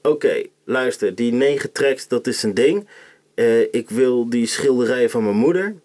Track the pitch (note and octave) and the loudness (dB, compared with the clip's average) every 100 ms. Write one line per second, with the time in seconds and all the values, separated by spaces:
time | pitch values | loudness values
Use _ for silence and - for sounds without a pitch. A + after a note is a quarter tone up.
0 | D3+ D3+ B2+ D#2+ - _ - B2+ B2+ - | -2 0 0 0 -4 _ -4 -2 -2 -2
1 | G2+ F#2 A#2 A#2+ C#3 C#3+ C3+ - C#3 C3 | -4 -2 -2 2 2 0 -4 -2 0 -2
2 | - A#2+ B2+ A#2 A2 F#2+ C3+ G3+ - - | -2 -4 -4 -4 -2 2 2 2 -4 -20
3 | - _ _ - A#2 A2+ A2 A#2+ A#2 A2 | -20 _ _ 0 2 2 2 -2 -4 0
4 | B2+ B2 A#2 A#2+ A2+ - C#3 B2+ A2+ B2 | 2 2 0 -2 -2 -2 0 2 0 2
5 | A#2 A#2+ G#2+ G2+ C#3 F3+ G3+ G3+ | 0 0 0 2 2 0 -2 -8